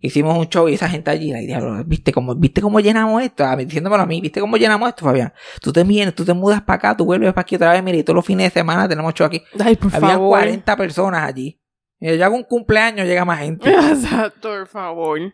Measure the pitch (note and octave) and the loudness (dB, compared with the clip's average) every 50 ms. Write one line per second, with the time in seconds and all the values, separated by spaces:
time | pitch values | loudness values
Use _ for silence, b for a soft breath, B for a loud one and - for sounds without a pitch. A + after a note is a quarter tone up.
0 | - C3 - D3 D3 D#3 E3 E3+ E3 E3 - F3+ E3 E3 C#3+ - - D#3+ F3 D3+ | -6 -2 0 0 0 2 2 0 0 0 0 2 2 2 2 0 -2 -4 -4 -4
1 | D#3+ - D3 D#3 D#3+ D3+ C3+ A2+ A2 - B2+ B2+ A2+ B2 A2 G2+ B2+ E3 D#3 - | -4 -4 -4 -2 -4 -6 -6 -8 -8 -8 -6 -6 -6 -6 -6 -8 -4 -4 -4 -2
2 | - - C3+ - B2+ B2+ A#2+ C#3 E3 C#3+ - - G3+ G#3 G#3 G#3+ G3+ G#3 A3 A3+ | 0 -2 -2 0 -2 -4 -2 2 2 2 2 2 -2 2 2 4 4 4 2 2
3 | A3 A3 A3 A3+ C4 B3+ _ - C#3+ C3 C3 C3+ C3 F3+ D#3 D3 D#3+ G3 G#3 G#3 | 0 0 0 0 -2 -4 _ -2 0 0 0 -4 -4 -6 -6 -6 -2 0 0 0
4 | F#3 - - E3 - - - G#3 G3+ G#3 A3+ A3 A3+ A3 G#3+ G#3 A3+ B3 A#3+ - | 0 0 -2 -4 -6 -6 -4 -4 -4 -2 0 2 2 2 2 0 -2 -4 -6 -2
5 | E3+ C#3+ B2 C3+ A#2+ - _ B B B B B - B2 D#3 E3 F3 F#3+ G#3 G#3 | -2 0 0 0 0 -4 _ B B B B B -6 0 2 2 4 4 4 2
6 | G3+ F#3+ E3+ - D#3+ F3 F3 F3 F#3 G3+ G#3 G#3 G#3 - F#3+ F#3 - G#3 G#3+ G#3 | 2 -2 -2 -4 -2 -2 0 0 2 2 0 0 0 -2 -2 0 0 -2 0 0
7 | F3+ D#3 F3+ F#3+ A3 F#3+ F#3 F#3 F3 - - F3+ F3 E3 E3+ F#3 F#3 F#3 F3+ D#3+ | 0 0 2 2 2 0 0 0 -4 -4 -2 2 4 4 4 2 2 0 -2 -2
8 | D3+ - D#3+ F3 E3 - G3 F#3 F#3+ F#3 - F3 E3+ E3 E3 F3 G3 F#3+ E3+ D3+ | 0 2 0 0 2 0 0 0 0 0 0 0 0 0 0 0 0 0 -2 -2
9 | D#3 E3 D#3+ - E3 D3+ - D#3+ _ _ - - G#3 A#3+ A3+ - - G3 - D#3+ | -4 -6 0 0 0 0 0 -4 _ _ -6 -2 2 4 4 4 2 0 2 2
10 | D3+ F#3+ F#3 F#3 F#3+ G3 G3 G3 F#3 G#3 A3 A3 - - G#3 - G3 F3 D3+ - | 2 4 4 4 4 4 4 4 4 2 -2 -2 -2 -2 -2 0 -2 -4 -2 -2
11 | F#3 G3 F#3 E3 D3+ C#3 C3+ C3 B2+ C#3+ - _ _ _ _ _ _ _ _ _ | -2 0 0 -2 -4 -4 -6 -8 -10 -12 -12 _ _ _ _ _ _ _ _ _
12 | - D#3+ E3 D#3+ F3 F#3+ A3 B3+ A#3+ _ B3 A#3+ A3+ - G#3+ G#3+ A3 A#3 A3 G#3 | -4 -2 0 2 2 2 0 -2 -4 _ -4 -4 0 2 2 2 2 2 0 -2
13 | F#3+ F3 F3+ F3+ F3 F3+ E3+ D3+ D3 D3 D#3+ E3+ B3 C4 G4 F#4 D4+ D4 D#4 C#4 | -2 0 0 0 0 0 -2 -4 -4 -8 -8 -2 2 4 4 6 6 4 2 0
14 | A#3+ G#3 - A#3+ A3 G#3 - _ - A3 G#3 G3 F#3+ - _ G#3+ F#3 F3+ E3 E3+ | 0 -2 -2 -2 -2 -4 -6 _ -12 -10 -10 -10 -12 -10 _ -8 -6 -6 -6 -4
15 | E3 D#3+ D3+ D#3 E3+ G3 | -4 -4 -4 -4 -6 -8